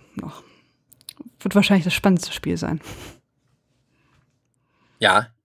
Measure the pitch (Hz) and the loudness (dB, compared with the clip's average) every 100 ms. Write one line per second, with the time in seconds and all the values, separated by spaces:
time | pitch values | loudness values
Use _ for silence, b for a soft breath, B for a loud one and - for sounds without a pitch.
0 | _ - 151 - b b b _ _ _ | _ -14 -14 -16 b b b _ _ _
1 | - - - _ 196 202 208 196 170 - | -20 -20 -20 _ 0 2 4 4 2 0
2 | 202 180 - - - 160 - 160 B B | 2 2 -2 -8 -6 -4 -4 -6 B B
3 | B B _ _ _ _ _ _ _ _ | B B _ _ _ _ _ _ _ _
4 | _ _ _ _ _ _ _ _ _ - | _ _ _ _ _ _ _ _ _ 0
5 | 104 98 110 _ | 2 4 0 _